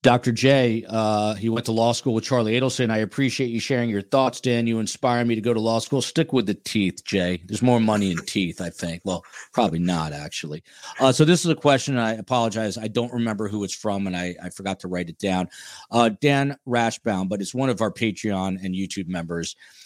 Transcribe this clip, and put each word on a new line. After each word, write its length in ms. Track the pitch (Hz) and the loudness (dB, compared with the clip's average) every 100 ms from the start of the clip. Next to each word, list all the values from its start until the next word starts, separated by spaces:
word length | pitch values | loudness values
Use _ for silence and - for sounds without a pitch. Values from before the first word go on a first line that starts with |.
Doctor 260 | 127 123 127 | 6 6 2
J, 540 | 113 131 139 123 113 - | 2 6 6 4 0 -2
uh, 460 | 113 107 107 107 | 0 2 2 0
he 140 | 107 113 | -2 -2
went 180 | 113 117 | -2 0
to 60 | |
law 200 | 113 117 | 2 2
school 220 | 117 135 | 2 0
with 80 | 113 | -2
Charlie 300 | - 127 110 | 0 0 2
Adelson. 360 | 120 131 - 120 | 2 0 0 0
I 100 | 110 | 0
appreciate 500 | 107 - 135 - 127 | -2 0 -2 0 -2
you 100 | 117 | -2
sharing 320 | - 127 120 | -2 0 0
your 100 | 101 | -2
thoughts, 400 | 95 135 127 - | 2 2 2 0
Dan. 280 | 131 117 117 | 0 2 2
You 100 | 113 | 0
inspire 460 | 107 - 131 120 | -2 -2 0 2
me 100 | 117 | 2
to 60 | 113 | 0
go 120 | 113 | 0
to 60 | 113 | 0
law 220 | 110 113 | 2 0
school. 200 | - 135 | 0 -2
Stick 320 | - - 160 | 0 -2 2
with 140 | 131 104 | 2 0
the 80 | |
teeth, 500 | 101 - 110 95 - | -4 -2 0 0 -2
Jay. 380 | - 98 90 87 | -2 0 0 -4
There's 180 | 90 107 | -6 0
more 180 | 127 120 | 4 4
money 320 | 110 107 98 | 4 2 0
in 60 | 87 | -2
teeth, 420 | - 101 90 - | -4 -2 -2 -4
I 100 | 87 | -10
think. 320 | - 87 82 | -6 -8 -6
Well, 200 | 98 87 - - - | -6 -6 -8 -20 -6
probably 280 | - 104 82 | 0 0 0
not, 320 | 87 87 78 | 0 0 -4
actually. 500 | 73 76 - 78 76 _ - - - | -8 -10 -10 -10 -12 _ -20 -16 2
Uh, 100 | 131 | 2
so 140 | 127 | 6
this 200 | 156 175 | 6 4
is 60 | 170 | 2
a 60 | 156 | 2
question. 420 | 147 135 - 131 | 4 4 2 -2
I 160 | 113 | 0
apologize. 640 | 110 104 127 113 104 110 95 | -4 -2 0 0 0 -4 -4
I 80 | 110 | -2
don't 260 | 113 120 | -2 -2
remember 360 | 120 117 104 104 | -2 -2 -2 -4
who 160 | 104 | -4
it's 100 | 98 | -6
from, 320 | - 107 98 98 | -4 -4 -2 -4
and 100 | 90 | -4
I, 200 | 90 87 | -6 -8
I 100 | 90 | -14
forgot 280 | - 98 95 | -10 -8 -6
to 80 | 90 | -6
write 200 | 90 85 | -6 -6
it 100 | 82 | -4
down. 300 | 101 92 90 - - - - | -2 0 -2 -8 -18 -20 -2
Uh, 200 | 117 117 104 | 2 4 4
Dan 360 | 143 139 139 143 | 2 2 0 -4
Rashbaum, 640 | - 120 113 - 113 95 95 | -2 0 0 -2 -2 -2 -2
but 120 | 101 | -4
it's 140 | 95 | -4
one 140 | 123 131 | -2 -2
of 120 | 101 | 0
our 120 | 107 | -2
Patreon 720 | - 113 95 107 95 95 95 | 0 -2 -2 -4 -2 -2 -4
and 120 | 95 92 | -6 -4
YouTube 320 | 95 - 85 | -6 -6 -6
members. 480 | 90 85 85 82 - - - | -6 -6 -6 -6 -12 -20 -20